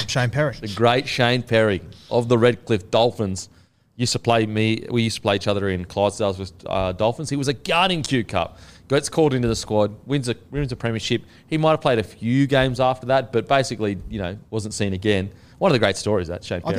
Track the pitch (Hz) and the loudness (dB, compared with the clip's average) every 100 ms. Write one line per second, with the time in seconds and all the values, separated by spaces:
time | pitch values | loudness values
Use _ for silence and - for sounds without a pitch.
0 | 113 135 123 131 147 107 110 98 117 127 | -2 -2 0 0 -2 -4 -8 2 4 4
1 | 139 - 120 123 117 113 110 92 - - | 0 0 2 0 2 2 4 0 -4 -18
2 | - 120 120 120 120 113 - 107 - 117 | -2 -2 2 4 4 2 -2 -2 2 2
3 | 120 - 101 92 - - _ _ _ - | 2 0 -4 -4 -10 -20 _ _ _ -6
4 | 120 120 - 117 110 107 110 110 - 120 | -4 0 2 4 2 2 2 0 0 0
5 | 113 - 110 101 107 101 101 92 90 - | 0 0 0 0 0 0 0 -2 -4 0
6 | 101 - 101 92 98 - - 95 92 90 | 0 0 -2 -2 -10 -12 -6 -4 -2 0
7 | 107 127 151 143 135 123 - 170 185 175 | -2 -2 -6 -4 -4 -6 -2 0 2 0
8 | 135 131 104 95 82 - - - - 139 | 0 -2 0 -2 -4 -8 -20 -20 -2 0
9 | - - 156 131 120 110 - 107 104 107 | 0 2 2 2 0 -2 0 0 0 -2
10 | 123 143 120 113 - 139 139 123 117 113 | -4 -4 -2 -6 -6 -6 -6 -4 -4 -4
11 | - 117 - - - 160 156 156 151 117 | -2 -2 -4 -20 -6 0 2 2 2 2
12 | 98 - 113 131 139 135 131 127 131 131 | 0 -6 0 2 4 2 2 2 0 0
13 | 123 135 120 117 - 139 127 117 107 95 | 0 0 0 -2 2 0 0 -2 -2 -4
14 | - 107 90 104 - 110 104 - 101 95 | -6 -6 -6 -8 -8 -8 -6 -4 -4 0
15 | 107 101 98 - - - 185 127 101 95 | 2 2 0 -10 -20 -2 2 4 2 0
16 | 104 104 82 87 - 90 98 | 0 0 -2 -8 -6 -6 -4